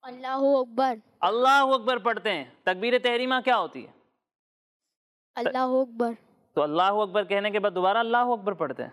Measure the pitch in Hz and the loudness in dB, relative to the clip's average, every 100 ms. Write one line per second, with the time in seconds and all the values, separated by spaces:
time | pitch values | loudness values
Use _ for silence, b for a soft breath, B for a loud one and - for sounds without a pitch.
0 | 254 254 262 262 277 277 254 226 262 226 | -16 -12 -6 0 2 2 0 -2 -2 -2
1 | _ _ 175 226 254 277 269 269 220 247 | _ _ -2 2 4 4 4 2 0 -2
2 | 202 220 208 180 131 _ - 185 233 247 | -2 -2 -2 -4 -6 _ -4 -2 0 0
3 | 247 240 254 254 247 233 170 135 - _ | 2 0 0 -2 0 0 0 -8 -18 _
4 | _ _ _ _ _ _ _ _ _ _ | _ _ _ _ _ _ _ _ _ _
5 | _ _ _ - 240 254 262 254 262 233 | _ _ _ -6 -4 -2 0 0 -2 -2
6 | 233 226 _ _ _ - 147 156 185 208 | -4 -4 _ _ _ -2 0 2 2 2
7 | 208 190 190 202 208 208 202 180 185 214 | 0 -2 0 -2 0 -2 -2 0 0 2
8 | 233 240 247 240 196 180 151 131 120 | 2 2 2 0 -4 -4 -6 -6 -10